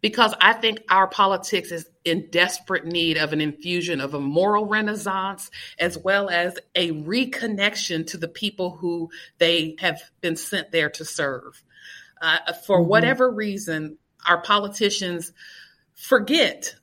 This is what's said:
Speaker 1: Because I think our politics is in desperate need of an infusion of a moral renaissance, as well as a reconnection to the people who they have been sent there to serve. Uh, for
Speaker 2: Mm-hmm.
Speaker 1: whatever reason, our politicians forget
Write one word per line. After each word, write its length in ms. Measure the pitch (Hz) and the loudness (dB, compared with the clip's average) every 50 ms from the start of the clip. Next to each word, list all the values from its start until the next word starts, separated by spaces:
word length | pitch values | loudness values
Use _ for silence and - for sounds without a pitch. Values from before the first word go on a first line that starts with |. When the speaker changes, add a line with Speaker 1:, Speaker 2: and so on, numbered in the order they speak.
Speaker 1:
Because 340 | - 220 214 - 226 214 - - | -2 -2 4 4 4 4 4 6
I 140 | 185 202 | 6 6
think 280 | 226 226 226 226 214 220 - - | 6 6 2 -2 -2 -2 -2 2
our 160 | 185 190 190 | 4 4 4
politics 680 | 190 - - 202 196 196 185 - - 214 185 170 - | 4 4 2 2 2 2 0 -2 -2 -4 -4 -4 -4
is 140 | 175 165 160 _ _ _ _ | -10 -10 -12 _ _ _ _
in 240 | 170 165 185 160 - | -2 -2 -2 -2 -2
desperate 540 | - 170 175 180 175 - - - 190 170 - | 2 2 2 2 0 -8 -6 -4 -4 -4 -4
need 320 | 165 170 175 165 165 156 | -2 -2 0 0 0 2
of 160 | 156 156 147 | 0 0 0
an 80 | 156 156 | 0 0
infusion 640 | 151 151 147 147 - 175 180 180 165 170 170 139 | 0 -2 -4 -6 -6 -4 -2 -2 -2 -2 -2 -2
of 100 | 135 139 | -4 -4
a 80 | 147 143 | -4 -4
moral 460 | 143 139 147 165 185 202 208 208 214 | -4 0 2 2 4 4 2 2 2
renaissance, 840 | 202 214 214 214 208 214 208 - 202 190 190 190 196 196 190 - - - - - - - - | 0 0 0 0 -2 -4 -4 -4 -4 -4 -2 -4 -4 -6 -8 -14 -16 -16 -18 -18 -18 -6 -2
as 180 | 170 175 170 | -2 -2 -2
well 320 | - - 185 196 202 202 196 | -2 0 0 2 2 2 0
as 300 | 175 170 175 180 175 - - _ _ | 0 0 0 0 -4 -8 -16 _ _
a 160 | 175 180 170 | -2 -2 -2
reconnection 1160 | 160 151 147 160 202 247 262 254 254 - 233 226 214 196 196 208 202 - - - 175 160 160 - | -2 -6 -6 -2 -2 -2 -2 -2 -4 -6 -6 -4 -2 0 -2 -2 -2 -2 -6 -4 -4 -4 -4 -6
to 100 | - 165 | -8 -8
the 100 | 165 170 | -8 -10
people 480 | - - 214 202 - - 185 180 - | -8 -6 -6 -6 -4 -4 -4 -4 -4
who 320 | - 185 175 170 170 165 165 - - - - _ _ | -6 -6 -4 -4 -4 -6 -10 -12 -18 -20 -20 _ _
they 380 | 175 165 170 165 156 160 156 - | 2 4 4 2 0 -2 -6 -2
have 240 | 185 175 165 170 - _ _ _ | -2 -2 -2 -2 -10 _ _ _
been 160 | - 175 160 | -4 -4 -4
sent 360 | 156 - - - 190 156 - | -4 -6 -6 -6 -6 -6 -2
there 180 | - 165 151 147 | 0 0 0 0
to 160 | - - 156 | -4 -8 -12
serve. 560 | - - - 151 139 135 123 - - _ - _ _ _ - - - - - - _ _ _ | -10 -6 -4 -4 -4 -4 -8 -12 -16 _ -20 _ _ _ -20 -20 -20 -20 -20 -20 _ _ _
Uh, 320 | 165 160 156 165 - - 170 - - | 0 0 0 0 0 -4 -6 -6 0
for 140 | - 202 180 | 2 4 4
Speaker 2:
Mm-hmm. 80 | 170 165 | 6 6
Speaker 1:
whatever 400 | 202 220 233 240 262 254 254 254 | 6 4 6 4 4 4 2 2
reason, 680 | 226 208 214 208 196 196 208 175 160 156 156 151 156 _ _ _ _ _ - | 2 -2 -4 -4 -6 -6 -6 -4 -4 -4 -6 -8 -12 _ _ _ _ _ 2
our 160 | - 175 170 | 2 2 2
politicians 880 | - - 208 208 202 202 202 - 220 202 202 - 196 180 175 170 170 - _ _ - - - - - _ _ _ _ _ _ | 2 2 2 2 2 -2 -2 0 0 0 0 0 -4 -4 -6 -6 -8 -10 _ _ -20 -20 -20 -20 -20 _ _ _ _ _ _
forget 800 | - - - 269 247 202 - 285 330 269 170 - - - - - _ | -18 0 2 2 2 4 2 2 2 2 2 0 -4 -10 -12 -12 _